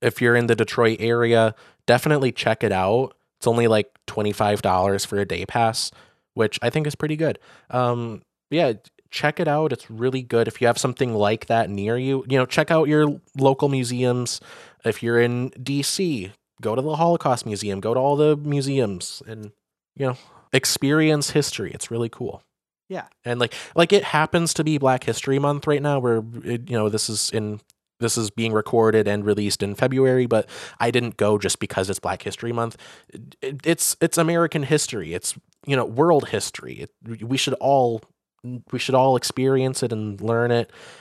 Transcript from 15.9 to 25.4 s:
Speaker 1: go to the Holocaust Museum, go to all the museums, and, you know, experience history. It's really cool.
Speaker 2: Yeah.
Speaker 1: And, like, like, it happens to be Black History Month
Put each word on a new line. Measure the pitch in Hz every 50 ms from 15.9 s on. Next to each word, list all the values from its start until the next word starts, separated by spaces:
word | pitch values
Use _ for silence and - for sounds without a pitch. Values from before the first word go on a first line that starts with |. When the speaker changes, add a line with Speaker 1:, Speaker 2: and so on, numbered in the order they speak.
| - - 196 170 143 110 92 98 - _ _ _ _ _
Speaker 1:
go | 110 107 110
to | 127
the | 135 156 151 151
Holocaust | 165 170 170 165 - 147 123 - -
Museum, | 113 104 95 107 101 98 98
go | 95 110 120
to | 127
all | 131 139 143 143
the | 151 151 151
museums, | 147 147 147 143 143 131 139 139 135 120 101 95 87 - - - - -
and, | 110 110 110 107 104 _ _ _ _ _ _ _ _ _
you | - 139 131
know, | 123 - - _ - - _ -
experience | - 143 - - - - 139 135 147 160 156 156 151 147 135 -
history. | - 151 143 - - - 101 87
It's | - - - -
really | 117 117 117 113
cool. | - - 123 - - - _ _ _ _ _ _ _ _ _ -
Speaker 2:
Yeah. | 190 160 - - _ _ -
Speaker 1:
And, | 123 120 123
like, | 120 113 - - - - -
like, | 165 170 165
it | 202 202 196
happens | - - 151 156 - - 170 170 160 -
to | - 156
be | 156 156 143
Black | 135 131 127 123 -
History | - 113 - - 135 135
Month | 139